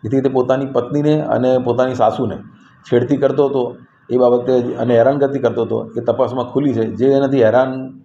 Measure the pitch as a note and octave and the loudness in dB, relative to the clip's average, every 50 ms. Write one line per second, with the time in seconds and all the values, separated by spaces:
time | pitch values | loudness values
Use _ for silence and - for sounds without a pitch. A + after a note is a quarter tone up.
0 | - A2 B2+ C3+ C3 C#3 B2+ C3 B2+ C3 C3 C3+ C#3 C3+ C3+ - - - - D3 | -4 -2 -2 0 0 2 0 0 0 2 0 -2 -2 -2 -4 -4 -4 -2 -4 -2
1 | D3 D3+ D3+ D#3 D3+ - A2+ A#2 B2 B2+ C3 B2+ B2+ B2 A#2 A#2+ B2+ C3 B2+ A#2 | 0 2 0 0 0 -2 -2 0 2 2 2 2 0 0 0 0 0 -2 0 0
2 | A2+ A2 A2 - C3 G#2+ F2+ - - - - - - _ _ _ _ - B2+ A#2+ | 0 0 0 0 -4 -4 -4 -8 -14 -18 -20 -20 -20 _ _ _ _ 0 0 0
3 | B2 A#2+ C#3+ C3+ C#3 C3+ B2+ C#3+ C#3+ C3+ C#3 C3+ B2 A#2+ - - - _ _ _ | 2 0 -2 0 0 0 2 0 0 0 0 -2 -4 -4 -8 -14 -20 _ _ _
4 | _ - A#2+ B2+ B2+ B2 B2 B2 A#2+ C3 B2+ B2+ A#2+ B2 B2 - A2+ B2 B2 A2+ | _ -4 0 2 4 4 2 2 0 0 0 0 0 -2 -4 -4 -2 2 2 4
5 | A#2 C3 C#3 C#3+ C#3 C3+ C3+ C#3 B2 A#2 A2 A2 A2+ G2 A2+ A2+ A2 - - B2 | 4 4 2 2 0 -2 -2 -2 -2 -2 -2 -2 -4 -2 -4 -6 -6 -6 -8 -6
6 | A#2 A#2 A2+ B2+ C3 A2+ A#2+ C3 B2 - - C3+ C#3+ C#3+ A#2+ A2+ A2+ A2 G2 F#2+ | -2 -2 0 0 -2 -2 -2 -6 -6 -2 -2 -2 0 0 0 -2 -2 -4 -2 0
7 | B2 C3+ C#3 C#3 C#3 C#3 C#3 C3+ A2+ A2 A2 B2+ C3 C3 C3 C3 C3 - - - | 2 2 2 2 2 0 2 4 4 4 4 4 2 0 -2 -8 -10 -12 -16 -20
8 | - | -20